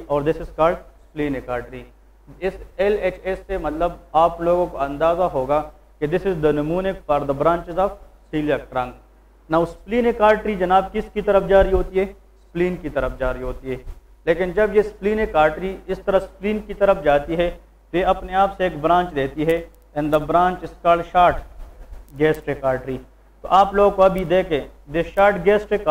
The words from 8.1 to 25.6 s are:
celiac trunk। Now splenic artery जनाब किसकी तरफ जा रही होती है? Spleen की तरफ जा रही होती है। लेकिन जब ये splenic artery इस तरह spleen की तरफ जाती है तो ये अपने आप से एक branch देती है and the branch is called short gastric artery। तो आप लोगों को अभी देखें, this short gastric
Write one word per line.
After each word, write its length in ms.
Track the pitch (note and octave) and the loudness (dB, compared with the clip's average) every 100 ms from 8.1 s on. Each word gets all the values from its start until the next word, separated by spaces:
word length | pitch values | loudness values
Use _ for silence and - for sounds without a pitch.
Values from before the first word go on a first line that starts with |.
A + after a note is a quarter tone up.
| - _ | -20 _
celiac 340 | D#3 D3 C3 B2+ | -4 -2 -2 -4
trunk। 200 | B2+ B2 B2 _ _ _ _ - | -6 -6 -10 _ _ _ _ -2
Now 100 | D#3+ E3+ | 0 0
splenic 540 | - - A#3 A#3 A#3 | -6 -6 -2 0 2
artery 340 | G#3+ G#3+ G#3+ G3+ | 4 4 0 -2
जनाब 320 | F3+ F#3+ F#3+ | 2 2 0
किसकी 300 | A3 G#3+ G#3+ | -4 -6 -4
तरफ 260 | G3+ G3 F3 | 2 2 4
जा 120 | G3 | 4
रही 120 | F#3+ | 4
होती 260 | F#3 F3+ F#3 | 2 0 -2
है? 60 | F#3+ | -4
Spleen 680 | - _ _ _ E3+ F3+ F3+ | -6 _ _ _ -4 -2 -2
की 140 | D3+ | -6
तरफ 260 | C#3 C3 B2+ | -4 -4 -2
जा 100 | C3 | -4
रही 120 | B2 | -4
होती 280 | B2+ B2+ C3 | -8 -8 -8
है। 100 | B2+ - - - _ - | -10 -10 -18 -20 _ -2
लेकिन 260 | E3+ F#3 | 0 0
जब 220 | F3 G#3+ G#3 | 0 2 2
ये 60 | |
splenic 540 | G#3 - G3 G#3+ G#3+ D#3 | 0 0 -2 -2 0 2
artery 360 | D#3 D#3 F#3 F#3+ - | 2 2 -8 -8 -8
इस 160 | F3+ | -8
तरह 140 | - F#3+ | 0 0
spleen 420 | F#3+ - G3 G#3+ G#3 | -2 -6 -4 -4 -6
की 80 | |
तरफ 280 | G3 G3 F#3+ | 0 2 2
जाती 320 | D3+ C#3+ D3 E3 | 4 2 2 -2
है 120 | F3 | -2
तो 480 | E3+ _ _ _ E3+ | -4 _ _ _ -2
ये 60 | F#3 | 0
अपने 240 | F#3+ F#3 | 0 -2
आप 200 | F#3 G3 G3 | 0 0 0
से 80 | F#3 | -4
एक 140 | D#3 | 0
branch 300 | D#3 F3 F3+ | 2 2 0
देती 320 | D3 C3+ C#3 | -2 -4 -2
है 120 | D#3 E3 E3 - _ D3 | -2 -2 -4 -18 _ -6
and 180 | D3+ | 0
the 60 | D3+ D3+ | 0 2
branch 400 | E3+ F3+ F3+ D#3+ | 2 2 -2 -10
is 80 | - | -4
called 220 | F3 E3+ E3+ | 2 2 2
short 340 | F3+ F3 C#3+ - - - - - - - C#3 | 4 4 4 -4 -14 -18 -18 -18 -18 -12 0
gastric 480 | D3+ D#3 D3+ C#3+ C3+ | 0 0 -4 -4 -2
artery। 260 | B2+ B2+ C3 - _ _ _ | -2 -4 -10 -10 _ _ _
तो 40 | - | 2
आप 220 | F3+ G3 | 4 4
लोगों 160 | G3+ G3+ | 4 4
को 120 | G3 | 6
अभी 220 | F#3+ F#3 F3 | 4 4 0
देखें, 640 | F3+ F3+ D3+ - - - | 0 2 -2 -4 -14 -8
this 180 | D3+ D#3+ | -4 -2
short 280 | - G3+ F#3+ F3 | 2 2 4 2
gastric 420 | G#3 | 2